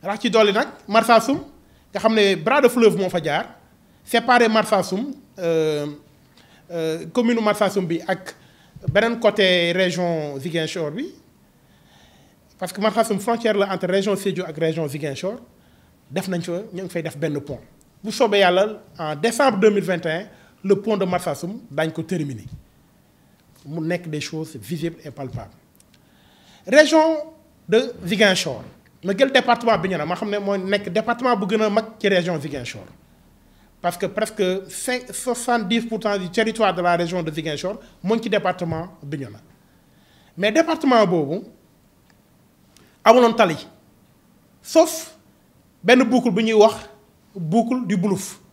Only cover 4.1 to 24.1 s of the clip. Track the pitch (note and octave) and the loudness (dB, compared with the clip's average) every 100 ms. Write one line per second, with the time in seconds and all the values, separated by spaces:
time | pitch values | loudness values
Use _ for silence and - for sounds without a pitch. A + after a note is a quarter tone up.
4.1 | A#3 A#3+ A#3+ A3+ A3 G#3 G3+ F3 F#3+ C#4 | -2 4 4 6 4 2 0 0 -4 -6
5.1 | C4 - - E3+ D#3+ D#3 D3+ D3 D3 _ | -10 -18 -8 -2 0 0 -2 -6 -10 _
6.1 | _ _ _ _ _ _ E3+ D#3+ D#3+ D#3+ | _ _ _ _ _ _ -6 -4 -4 -4
7.1 | B3 A#3 A#3 G#3+ G#3 G3+ F#3+ F3+ E3 - | -2 0 2 2 2 2 0 -2 -4 -4
8.1 | F#3 - - - _ _ - - G3 A3+ | -6 -6 -20 -20 _ _ -8 0 2 2
9.1 | A#3 A3 G#3 F#3+ F3+ E3+ F3 F#3 E3+ F3 | 2 2 4 4 4 2 2 0 0 -2
10.1 | E3 D3 C#3 D3+ E3 D#3 F#3 D3+ E3 E4+ | -2 -4 -8 -6 -4 -4 -4 -6 -6 -10
11.1 | - _ _ _ _ _ _ _ _ _ | -12 _ _ _ _ _ _ _ _ _
12.1 | _ _ _ _ _ F#3 - G#3+ A3 A3+ | _ _ _ _ _ -10 -2 -2 0 0
13.1 | G3 G3 A#3 A#3 G#3 G3 F#3 F3+ F#3+ G3 | 0 -2 0 0 2 0 -2 0 0 0
14.1 | G3 G3 E3 F3 D#3 D#3+ D#3+ D#3 C#3+ D3 | -2 -2 -6 -8 -4 -2 -2 -6 -6 -8
15.1 | C3+ F#3 A#3+ - _ _ _ _ _ _ | -6 -8 -10 -16 _ _ _ _ _ _
16.1 | D3+ F#3+ F3 E3+ E3+ A3 F#3 F#3+ F3 D#3 | -8 -4 -6 -4 -8 -8 -12 -8 -8 -8
17.1 | D3 D#3 C#3+ C#3 B2+ - _ _ _ G3+ | -6 -6 -6 -8 -14 -16 _ _ _ -10
18.1 | G#3+ A#3+ G3+ F#3 F3+ G#3+ G#3+ - - D#3+ | 0 2 6 6 4 2 -2 -18 -6 -4
19.1 | D3 A3+ A#3 C#4 G#3 G#3+ G3+ E3 F3 E3+ | 0 -2 4 2 6 4 4 0 -2 -2
20.1 | D#3+ G#3 - _ _ F#3+ G3 G3+ G#3 F#3 | -4 -8 -20 _ _ 0 0 2 0 0
21.1 | F3+ F3 C#3+ F3 A3 - C#3+ D#3+ D#3+ D#3+ | -2 -4 -6 -8 -12 -10 -4 -4 -4 -6
22.1 | F3+ C#3+ A#2+ F2+ - _ _ _ _ _ | -6 -6 -8 -14 -18 _ _ _ _ _
23.1 | _ _ _ _ _ D3 D#3+ D#3+ F3 E3+ | _ _ _ _ _ -12 -8 -6 -6 -6